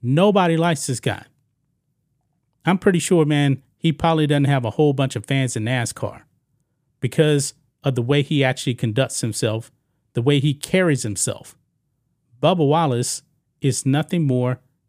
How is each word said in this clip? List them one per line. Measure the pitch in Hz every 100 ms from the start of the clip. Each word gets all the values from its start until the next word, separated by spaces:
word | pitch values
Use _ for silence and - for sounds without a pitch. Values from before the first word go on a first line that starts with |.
nobody | 120 147 208 196 180 165
likes | 170 151 -
this | 123
guy. | 127 - - _ _ _ _ _ _ _ _ _ _ _ _ _ 160
I'm | 185
pretty | 208 175
sure, | - 175
man, | 151 147 143 139 _ _
he | 165
probably | - 165 160 147
doesn't | 143
have | 139 139 113
a |
whole | - 151
bunch | 135 131 117
of |
fans | - 139 127 113
in |
nascar | 110 127 117 - - - _ _ _ _ _ _ _ _
because | 120 - 151 147 139 - _ _
of | 143
the | 123
way | 117 143
he | 139 147
actually | 131 123 -
conducts | 113 117 107 131 -
himself, | 117 - 113 110 - _ _ _ _
the | -
way | 123 143
he | 147
carries | 143 - 190 175 131
himself. | 113 98 - - - - _ _ _ _ _ _ _ -
Bubba | 151 185 143
Wallace | 156 156 120 120 - _ _ _ _
is | 139 123 135
nothing | 143 151 175 143
more | 127 123 127 _ _